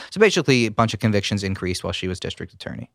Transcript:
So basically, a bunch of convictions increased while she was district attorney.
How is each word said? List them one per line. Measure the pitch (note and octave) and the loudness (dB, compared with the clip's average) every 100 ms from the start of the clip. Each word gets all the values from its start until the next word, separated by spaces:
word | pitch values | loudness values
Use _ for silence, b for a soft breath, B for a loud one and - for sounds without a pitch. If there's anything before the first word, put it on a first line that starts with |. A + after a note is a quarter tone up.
| B | B
So | F#3 | 2
basically, | G#3+ F3+ C#3+ B2+ A2 | 4 4 4 4 4
a | |
bunch | A2 A2+ | 2 0
of | - | 2
convictions | A2+ G2+ - G#2 | 2 2 0 -2
increased | G2 F#2+ F2+ F2+ | -2 -2 -4 -4
while | F#2 | -4
she | F#2 F#2 | -6 -6
was | F#2 | -6
district | F#2 - - | -8 -10 -14
attorney. | - - A2 A#2+ | -12 -12 -12 -14